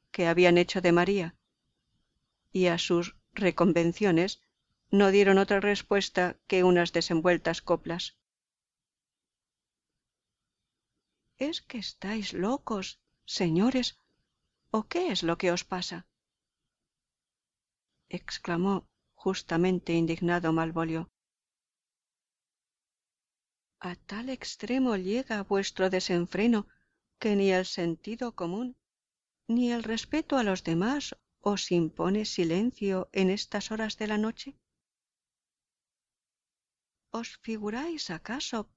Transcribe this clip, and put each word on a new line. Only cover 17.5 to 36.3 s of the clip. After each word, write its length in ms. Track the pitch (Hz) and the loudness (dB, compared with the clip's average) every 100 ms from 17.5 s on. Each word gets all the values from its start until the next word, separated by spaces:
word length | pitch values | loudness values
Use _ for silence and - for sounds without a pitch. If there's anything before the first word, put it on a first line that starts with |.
| _ _ _ _ _ _ | _ _ _ _ _ _
exclamó 800 | 180 - - - 170 190 190 - _ _ _ | -12 -12 -12 -6 -2 0 -2 -6 _ _ _
justamente 800 | 190 190 - 165 180 180 - | -4 -4 -4 0 2 0 0
indignado 600 | 170 165 165 170 175 170 | 0 0 -2 -2 0 0
Malvolio. 560 | 160 165 165 165 160 170 _ _ _ _ _ _ _ _ _ _ _ _ _ _ _ _ _ _ _ _ _ _ _ _ _ _ _ | 0 -2 -4 -4 -6 -8 _ _ _ _ _ _ _ _ _ _ _ _ _ _ _ _ _ _ _ _ _ _ _ _ _ _ _
"A 160 | 180 175 | -14 -14
tal 340 | - 202 254 | -12 -12 -10
extremo 680 | 254 - - 208 254 254 202 | -10 -12 -12 -4 0 0 0
llega 460 | 185 233 269 214 | -2 -4 -4 -8
vuestro 460 | 190 196 196 - 185 | -2 -2 -2 0 0
desenfreno 800 | 185 - 175 175 180 226 226 - _ _ _ _ _ | 0 0 -2 -2 0 2 2 -2 _ _ _ _ _
que 160 | 220 202 | 0 2
ni 160 | 196 | 2
el 140 | 185 185 | 2 -2
sentido 720 | - 170 165 - 233 240 - | -4 -4 -4 -8 -8 -8 -6
común 400 | 170 196 247 254 _ _ _ _ _ _ - | -6 -6 -8 -10 _ _ _ _ _ _ -2
ni 240 | 233 240 | 0 2
el 100 | 240 | -2
respeto 560 | 220 226 - 302 - 277 | -4 -6 -4 -4 0 0
a 60 | |
los 200 | 214 185 | 0 -2
demás 520 | - 165 214 285 - - _ _ | -2 0 0 -2 -6 -14 _ _
os 300 | 208 202 - | -2 -2 0
impone 540 | 175 160 - 170 202 214 | 0 0 -2 -2 0 -2
silencio 840 | - 170 170 233 - 202 185 - | -2 0 0 -2 -2 -4 -2 -4
en 200 | 196 190 | 0 0
estas 400 | 202 - 208 - | 0 -4 -8 -6
horas 260 | 220 220 - | -6 -6 -6
de 100 | 214 | -4
la 120 | 214 | -2
noche. 360 | 220 - 277 - _ _ _ _ _ _ _ _ _ _ _ _ _ _ _ _ _ | -2 -6 -16 -18 _ _ _ _ _ _ _ _ _ _ _ _ _ _ _ _ _